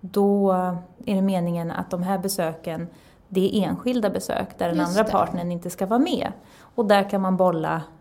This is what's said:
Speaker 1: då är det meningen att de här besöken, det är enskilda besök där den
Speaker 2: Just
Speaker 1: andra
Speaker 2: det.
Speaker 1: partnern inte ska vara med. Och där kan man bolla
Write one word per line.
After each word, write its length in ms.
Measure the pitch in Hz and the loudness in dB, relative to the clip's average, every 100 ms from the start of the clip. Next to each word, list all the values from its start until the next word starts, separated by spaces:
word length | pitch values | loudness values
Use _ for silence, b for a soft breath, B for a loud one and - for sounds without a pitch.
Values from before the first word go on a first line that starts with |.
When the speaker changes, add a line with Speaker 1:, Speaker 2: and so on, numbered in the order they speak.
Speaker 1:
då 500 | 185 202 202 202 196 185 180 175 - - - | -4 2 4 4 4 2 0 -4 -10 -12 -2
är 100 | 190 | 0
det 60 | |
meningen 500 | 196 190 170 170 165 | 2 2 0 -2 -4
att 180 | - - | -6 -6
de 120 | 180 | -4
här 140 | 180 196 | -2 -2
besöken, 720 | 185 - 160 160 - 160 170 B B B _ | -2 -2 -2 -4 -8 -8 -10 B B B _
det 280 | 185 190 214 | 0 2 2
är 80 | 175 | 0
enskilda 400 | 175 247 254 208 | -2 -2 0 0
besök 380 | 190 - - 185 - | -2 -4 -4 -4 -4
där 100 | 175 | -2
den 100 | 170 | 0
Speaker 2:
Just 120 | 175 | 0
Speaker 1:
andra 140 | 190 | 2
Speaker 2:
det. 80 | 214 | 2
Speaker 1:
partnern 400 | 190 170 180 175 | 2 0 -2 -4
inte 180 | 175 175 | -6 -8
ska 160 | - 190 | -6 0
vara 140 | 233 | 2
med. 320 | 330 277 - - B B B - | 2 0 -2 -8 B B B -2
Och 100 | 208 | 4
där 240 | 202 196 | 4 4
kan 120 | 196 | 0
man 160 | 190 185 | 0 4
bolla 440 | 185 170 156 160 156 - | 4 2 -2 -4 -6 -18